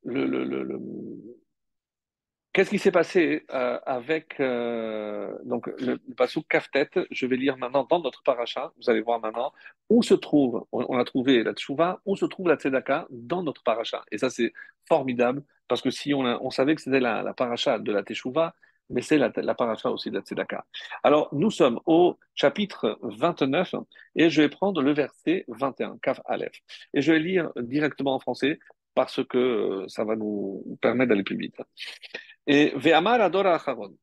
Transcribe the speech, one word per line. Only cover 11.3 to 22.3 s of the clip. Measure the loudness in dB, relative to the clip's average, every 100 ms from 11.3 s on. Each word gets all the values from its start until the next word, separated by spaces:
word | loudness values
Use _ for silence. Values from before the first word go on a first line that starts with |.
| 4
la | 4
Teshuvah, | -4 -8 0 0 0
où | -4
se | -2 -2
trouve | -2 0
la | 2
Tzedaka | 2 -2 0 -4 -4
dans | -14 -6 -4
notre | -4 -4
paracha. | -2 -2 -2 -8 -8
Et | -4
ça | -4
c'est | 0 -2 -4 -20 _ _
formidable, | 0 2 0 0 0 -10 _ _
parce | -2
que | -2
si | -4 -2
on | 0 0
a, | -2
on | -4
savait | -2 0
que | 0
c'était | 0 0
la, | 2 -2
la | -4
paracha | -4 -4 -2 -2 -2
de | 0
la | -2
Teshuvah, | -2 -8 -4 -2 -2 _ _ _ _
mais | -6
c'est | 2 2
la, | 4
la | 0 -4 -2
paracha | -2 -2 -4
aussi | -4 -4
de |
la | -6
Tzedaka. | -6 -6 -6 -6 -10 -16 -14 0
Alors, | 4 4 2
nous | 0 0
sommes | 4 2 4 2
au | 6 6 2 _